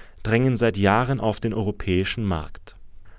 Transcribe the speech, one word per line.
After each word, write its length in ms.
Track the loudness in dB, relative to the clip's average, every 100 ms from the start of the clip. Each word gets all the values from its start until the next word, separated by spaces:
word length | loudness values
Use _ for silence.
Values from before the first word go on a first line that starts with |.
| -18 -8
drängen 340 | 0 2 4 2
seit 220 | 2 4
Jahren 420 | 4 4 2 0
auf 200 | 0 0
den 120 | -2
europäischen 720 | -2 -2 -2 0 0 0 -2
Markt. 500 | -2 -2 -4 -12 -16 -18 -18 -18 -18